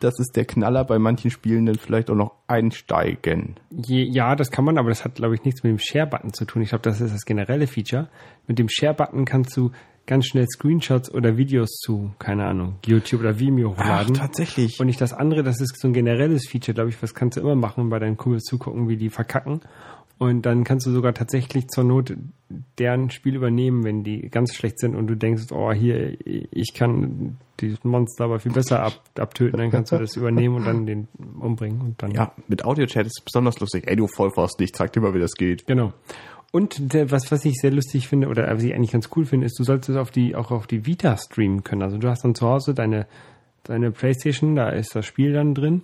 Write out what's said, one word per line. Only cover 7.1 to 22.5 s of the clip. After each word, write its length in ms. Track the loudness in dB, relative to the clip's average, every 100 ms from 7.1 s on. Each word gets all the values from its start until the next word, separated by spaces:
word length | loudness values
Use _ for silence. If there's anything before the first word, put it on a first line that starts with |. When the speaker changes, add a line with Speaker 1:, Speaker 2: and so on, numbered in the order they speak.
Speaker 2:
das 120 | -4
generelle 420 | -2 -2 0 0 0
Feature. 420 | -2 -4 -4 -4 -12 -20 -18 -4
Mit 120 | 0
dem 100 | 0
Share-Button 560 | 2 0 2 -2 0
kannst 320 | 0 2 0 0
du 160 | -2 -2 -20 _ 0
ganz 200 | 2 2
schnell 200 | 2 0
Screenshots 640 | 0 2 2 2 0 0
oder 240 | 0 2 4
Videos 340 | 2 2 0 -4
zu, 300 | -4 -4 -4 -8
keine 260 | -4 -2 -2
Ahnung, 300 | -2 -4 -6 2
YouTube 360 | 2 2 0
oder 180 | 0 0
Vimeo 340 | 2 2 2 0
Speaker 1:
Ach, 40 |
Speaker 2:
hochladen. 320 | 0 2 2
Speaker 1:
tatsächlich. 640 | 0 0 -2 -4 0 0 0
Speaker 2:
Und 80 | 0
nicht 140 | 0
das 120 | -2
andere, 300 | 0 0 2
das 180 | 0 0
ist 200 | -4 -2
so 80 | 0
ein 40 |
generelles 520 | 2 2 2 2 2 0
Feature, 280 | -6 -4
glaub 120 | -2 -2
ich, 160 | -4
was 100 | -8
kannst 240 | -2 -2 0
du 40 |
immer 160 | 0 2
machen, 320 | 0 -2 -2
bei 100 | 0
deinen 180 | -2 -2
Kumpels 280 | 0 -2
zugucken, 440 | -2 -6 -4 -4 -2
wie 80 | -2
die 140 | -4
verkacken. 520 | -4 -2 -2 -2 -8 -8 -20 -20 -20 _ -2
Und 280 | 0 2 2
dann 180 | 2
kannst 220 | 2 0 2
du 60 |
sogar 200 | 2 2
tatsächlich 540 | 0 -2 -2 0 -2 -2
zur 160 | 2
Not 320 | 4 4 2 -6 -12 -18 -16